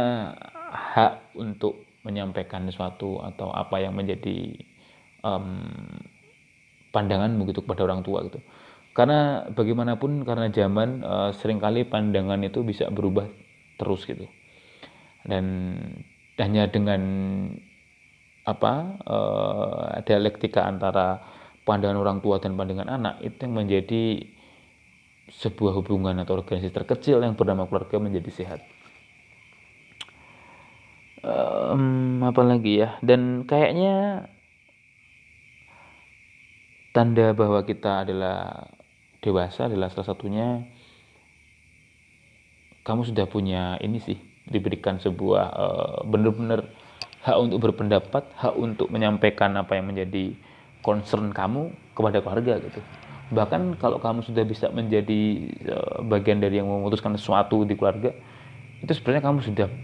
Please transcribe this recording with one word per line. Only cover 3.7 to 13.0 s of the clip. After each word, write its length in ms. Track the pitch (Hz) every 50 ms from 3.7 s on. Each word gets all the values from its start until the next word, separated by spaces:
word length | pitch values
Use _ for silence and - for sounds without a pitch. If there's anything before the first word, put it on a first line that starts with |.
| 98 95
yang 160 | 95 95 95
menjadi, 640 | 98 98 95 92 - - 98 95 90 90 - - - - - _ _ - - _ _ _ _ _ _ -
em, 240 | 107 98 92 95 92 92 95 82 80 - - - 50 50 50 - - _ _ _ _ _ _ _ _ _ _ _ _ _ _ _ _
pandanganmu 560 | - 107 104 98 101 95 101 113 117 107 95 98
gitu 160 | 92 98 -
kepada 240 | - 98 92 95 92
orang 160 | 92 92 90
tua 180 | 95 98 90 82 -
gitu. 160 | - - - - - - - - - - - _ _
Karena 560 | - 120 135 151 151 147 143 139 101 - -
bagaimanapun, 720 | 107 123 110 107 117 120 120 120 117 113 135 143 147 143
karena 320 | 131 123 117 117 113 110 110
zaman, 480 | 113 101 98 101 107 113 123 131 131
eh, 280 | - - 95 98 98 101 98
seringkali 560 | - - 107 110 101 104 104 110 120 123 -
pandangan 480 | - 110 107 104 101 98 95 98 98 98 98
itu 160 | 95 98 123
bisa 240 | 120 110 98 - -
berubah 400 | - - 107